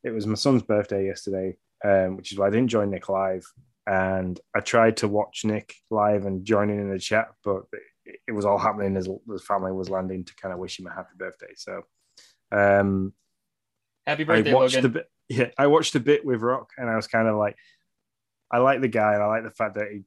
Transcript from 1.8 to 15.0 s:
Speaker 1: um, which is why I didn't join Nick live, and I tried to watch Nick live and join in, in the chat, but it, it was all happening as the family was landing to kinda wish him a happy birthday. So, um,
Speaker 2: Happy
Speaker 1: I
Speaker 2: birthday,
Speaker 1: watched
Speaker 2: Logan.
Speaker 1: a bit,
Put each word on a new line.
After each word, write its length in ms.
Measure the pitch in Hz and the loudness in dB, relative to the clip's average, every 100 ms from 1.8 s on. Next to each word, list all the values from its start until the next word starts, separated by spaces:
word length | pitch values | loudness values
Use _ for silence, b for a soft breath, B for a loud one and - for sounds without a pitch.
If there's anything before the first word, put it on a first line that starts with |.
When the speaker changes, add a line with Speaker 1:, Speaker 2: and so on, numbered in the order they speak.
Speaker 1:
um, 340 | 104 95 92 95 | 2 2 2 -4
which 140 | - | -12
is 60 | 98 | -2
why 100 | 98 | 0
I 20 | |
didn't 200 | 110 127 | 2 2
join 220 | 113 101 | 0 -2
Nick 180 | 98 - | -4 -4
live, 360 | 95 95 92 - _ _ _ - | -4 -2 -4 -10 _ _ _ -2
and 520 | 95 95 95 92 90 _ 110 | 0 0 -2 -4 -8 _ -6
I 60 | |
tried 360 | - 120 113 110 | 0 4 4 4
to 100 | 107 | -2
watch 340 | 104 101 - | -2 -2 -4
Nick 320 | 110 107 - - _ | -4 -4 -8 -20 _
live 360 | 107 104 104 98 | 0 2 0 -2
and 200 | 95 98 | -6 0
join 240 | 107 104 | 0 0
in, 100 | 104 | -2
in 100 | 101 | -4
the 80 | 95 | -6
chat, 320 | - 104 - _ | -2 -2 -2 _
but 200 | 101 95 - - - _ - | -6 -6 -6 -20 -20 _ -20
it, 140 | - - | -16 -8
it 40 | |
was 140 | 107 101 | -2 0
all 120 | 101 | 2
happening 380 | 107 104 98 95 | 0 0 -2 -2
as 140 | 92 95 - | -4 -10 -10
the 120 | 98 | -12
family 320 | - 101 95 | -4 -4 -2
was 160 | 95 92 | -6 -4
landing 340 | 95 92 92 | -4 -4 -8
to 120 | 87 _ | -12 _
kinda 220 | 95 90 | -12 -10
wish 220 | 90 - | -10 -12
him 80 | 90 | -14
a 60 | |
happy 220 | 95 90 92 | -14 -16 _
birthday. 360 | 92 - 95 - | -14 -14 -20 -18
So, 280 | - 95 - _ b b b b _ | -14 -14 -14 _ b b b b _
um, 640 | 104 101 101 98 98 95 _ _ _ _ _ _ _ _ _ - | 4 6 6 4 2 -2 _ _ _ _ _ _ _ _ _ -6
Speaker 2:
Happy 160 | 151 | -4
Speaker 1:
I 20 | 156 | 2
Speaker 2:
birthday, 280 | 110 110 | 2 4
Speaker 1:
watched 220 | 131 127 127 | 4 4 4
Speaker 2:
Logan. 160 | 127 | 2
Speaker 1:
a 20 | |
bit, 160 | 113 | 0